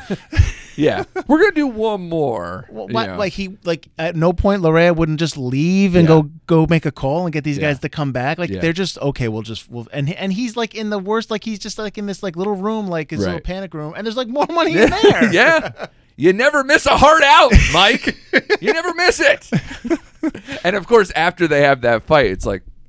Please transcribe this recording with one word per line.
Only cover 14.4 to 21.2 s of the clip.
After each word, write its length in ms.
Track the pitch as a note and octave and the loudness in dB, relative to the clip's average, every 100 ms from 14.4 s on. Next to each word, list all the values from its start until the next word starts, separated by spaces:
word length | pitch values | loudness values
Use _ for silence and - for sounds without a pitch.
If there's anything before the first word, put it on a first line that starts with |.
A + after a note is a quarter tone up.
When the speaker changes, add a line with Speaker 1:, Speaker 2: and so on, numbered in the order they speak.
| C#4+ | -2
Speaker 2:
money 240 | E4+ E4 | 0 0
in 160 | E4 A#3 | 2 2
Speaker 1:
<laughs> 120 | F#4+ | 4
Speaker 2:
there. 280 | G#4+ F#3 A3+ | 4 4 2
Speaker 1:
Yeah. 420 | E3+ C4+ D#4+ - - - _ _ - | 4 4 2 -2 -10 -16 _ _ 0
You 160 | D#3 | 2
never 320 | G3 C4+ D4 | 2 2 2
miss 220 | C4 D4+ C4+ | 2 2 2
a 100 | - | 4
heart 260 | C#4+ D#4+ | 6 6
out, 300 | C#4 D#4+ D4 A3 | 6 6 8 6
Speaker 2:
<laughs> 100 | - | 6
Speaker 1:
Mike. 420 | D#3+ G3+ C4 - - - C4 - - | 4 4 2 -2 -8 -2 -2 0 -2
You 100 | - | 0
never 220 | E4 F4+ | -2 -2
miss 260 | E4 F#4 - | 0 0 2
it. 300 | D#4 - - | 2 0 -2
<laughs> 1120 | F#3 - - A#3+ E4 - _ D#4 - G#3 - | -6 -6 -10 -4 -6 -6 _ -8 -8 -12 -8
And 100 | E3+ | -4
of 120 | G3+ E3+ | -4 2
course, 240 | A#3 F#3+ | 2 2
after 320 | - | 0